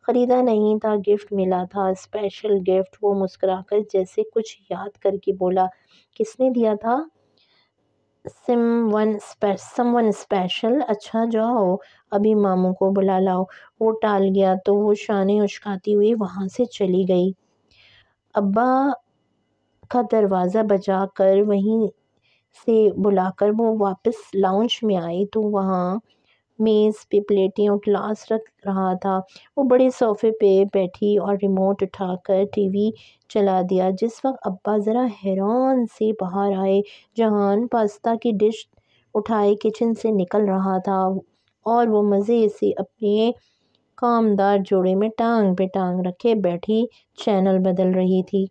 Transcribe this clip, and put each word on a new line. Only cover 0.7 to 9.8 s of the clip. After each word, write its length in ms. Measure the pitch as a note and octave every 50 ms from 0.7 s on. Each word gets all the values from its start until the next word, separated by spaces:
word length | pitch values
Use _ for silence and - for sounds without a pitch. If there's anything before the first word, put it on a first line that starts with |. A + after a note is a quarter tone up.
| G#3+ G#3+
था, 140 | - A3 G#3 G#3
गिफ्ट 320 | F#3 G#3 G#3 G#3 G3+ - G#3
मिला 300 | G3 F#3+ F#3 F#3 F3+ F3+
था, 260 | F3+ - G3+ G3 F#3 F#3+
स्पेशल 600 | F#3+ - _ - G#3 G#3 G3 - - - G#3+ G3+ G3 F3+
गिफ्ट," 320 | F#3+ F#3 F#3+ F#3+ - - _
वो 120 | - G3+ G3+
मुस्कुराकर 680 | G3 F#3+ F#3 - _ - F#3+ F#3 F#3 F3 _ G#3 G#3 G#3 G#3
जैसे 300 | - F#3+ F#3 F#3 - - A3 A3 _
कुछ 220 | A3+ A3 - - _ _ _
याद 240 | F#3 F3 F#3+ G3+ - _
करके 300 | _ G3+ G3 G3 _ - G3
बोला। 320 | F#3 F#3 F#3 F#3 F#3+ F#3 F#3 F#3 _ _ _ _ _ _ _ _
"किसने 340 | _ A3+ G#3+ - - B3+ C4
दिया 240 | B3 A#3+ A#3 A3 G#3+ G#3
था?" 220 | G#3+ A3+ A#3+ C#4 D#4+ D#4+ _ _ _ _ _ _ _ _ _ _ _ _ _ _ _ _ _ _ _ _ _ _ _ - - _
"Someone 760 | _ - A#3+ A#3+ A#3 A#3 A#3 A#3 A#3 A3 G#3 G#3+ G#3+ G#3+ G#3+ G#3
spe-, 360 | - - - _ - G3+ G3 F#3
someone 520 | - - - -